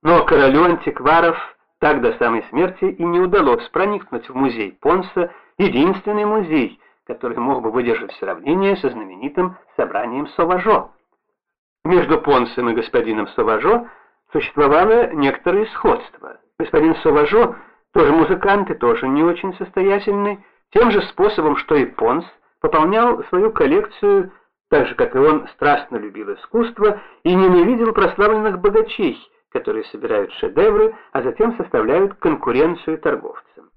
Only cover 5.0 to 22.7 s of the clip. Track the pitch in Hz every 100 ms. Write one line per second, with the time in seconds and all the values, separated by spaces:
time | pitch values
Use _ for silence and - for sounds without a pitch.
5 | 185 - 170 - _ _ 185 123 165 190
6 | 208 208 214 220 175 156 120 - _ _
7 | _ 117 123 113 131 131 113 117 120 113
8 | 107 - 95 85 131 175 196 196 135 117
9 | 98 92 131 - 180 185 _ - 90 101
10 | 117 123 147 - 170 180 180 208 - _
11 | _ _ _ _ _ _ _ _ 156 180
12 | 139 156 151 135 117 - 120 117 110 123
13 | 113 107 101 - 110 107 156 233 233 -
14 | _ _ _ 156 - - 147 151 196 226
15 | 233 160 139 123 - 190 220 - - -
16 | - - - - _ _ 156 156 160 160
17 | 160 147 147 214 - - - _ _ -
18 | 151 156 160 180 196 202 196 165 120 113
19 | 135 139 165 170 190 185 185 - 190 202
20 | 196 202 202 196 _ _ _ 202 240 202
21 | - - 214 - 156 143 - 151 127 -
22 | 113 135 175 _ _ _ 156